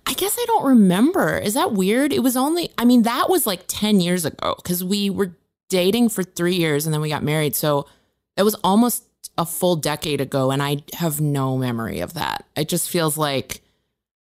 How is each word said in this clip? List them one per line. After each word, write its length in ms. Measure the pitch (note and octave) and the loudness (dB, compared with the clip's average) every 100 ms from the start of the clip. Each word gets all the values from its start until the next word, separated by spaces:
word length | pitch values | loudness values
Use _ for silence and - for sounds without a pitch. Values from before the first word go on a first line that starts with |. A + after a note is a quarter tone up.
| - | -8
I 60 | |
guess 240 | - G4 A4+ | -4 -4 -2
I 60 | A#4 | 0
don't 180 | A4 C#4 | 0 4
remember. 720 | B3+ F#3+ F3+ C4+ F4+ F3 - | 6 6 6 2 2 0 0
Is 160 | G#3 | -2
that 180 | A#3 F4 | -2 0
weird? 400 | G3+ F#3 A#3 C#4+ | 0 0 2 0
It 80 | G#3 | 0
was 140 | B3+ B3 | 0 0
only, 340 | C4+ E4+ E4 - | 0 -2 -4 0
I 80 | |
mean, 180 | A#3+ B3 | 4 4
that 260 | A3+ B3+ F#4 | 4 2 2
was, 160 | F#4 A#3 | 2 0
like, 180 | F3+ - | -4 -8
ten 340 | - G#3+ G#3 | -4 2 2
years 260 | F3 F3+ D#3 | 2 0 -2
ago 280 | - - - | -4 -4 -4
'cause 220 | - F3+ | -4 -4
we 240 | F3+ G3+ G3+ | -2 -2 -2
were 240 | F#3+ F#3+ F3 _ _ - | -2 -4 -6 _ _ -4
dating 400 | F#3 F3+ A3+ A#3 | 0 2 4 2
for 120 | - | 0
three 320 | F#3 - F3 | -4 -2 -2
years 300 | F3+ E3 D3 | 0 0 0
and 80 | D#3 | 0
then 80 | D3+ | -2
we 80 | D3+ | -2
got 140 | D3 | -2
married. 320 | C#3 D3+ D3+ C3+ | -2 0 -2 -2
So 300 | D#3 C#3+ - _ _ _ _ - | 0 -2 -4 _ _ _ _ -2
that 80 | |
was 100 | G3+ G#3 | 0 0
almost 420 | F3+ G3+ A#3+ - - _ - - | 2 4 4 0 -8 _ -10 -6
a 80 | E3+ | -6
full 280 | - F#3 E3+ | -2 0 0
decade 440 | D3 D3+ E3 C#3+ | -2 -4 -4 -4
ago, 300 | C3 C#3+ C3 | -2 -2 0
and 100 | C3+ | 0
I 220 | C#3+ D3 - | -2 -4 -8
have 280 | - E3+ D3 | -6 -4 -2
no 360 | D3+ C#3+ C3+ C3 | -2 -2 -2 -2
memory 420 | B2+ A#2 A2+ D#2+ | -2 -4 -6 -6
of 140 | F2 | -8
that. 300 | E3+ C#2 G#1 - | -6 -6 -8 -8
It 140 | - D#3 | -6 -4
just 200 | F3 - | -4 -4
feels 280 | F3 D#3+ D3 | -2 -2 -2
like 460 | D3+ C3+ - - _ _ _ _ _ _ | -2 -4 -6 -12 _ _ _ _ _ _